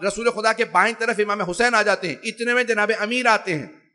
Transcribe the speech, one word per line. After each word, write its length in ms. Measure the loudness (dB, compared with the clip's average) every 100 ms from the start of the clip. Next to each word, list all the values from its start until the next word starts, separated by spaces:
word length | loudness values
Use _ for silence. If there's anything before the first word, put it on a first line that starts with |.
रसूल 260 | -6 -2 -2
खुदा 220 | 0 0
के 120 | 0
बाएं 300 | 0 2 2
तरफ 260 | 0 -2 0
इमाम 220 | 0 -2
हुसैन 320 | -4 0 2
आ 80 | 4
जाते 260 | 2 0 -2
हैं, 120 | -6
इतने 300 | -8 -6 -2
में 120 | 0 0
जनाब 240 | 0 0
अमीर 360 | 0 -2 0 2
आते 260 | 2 2
हैं। 300 | -4 -6 -16 _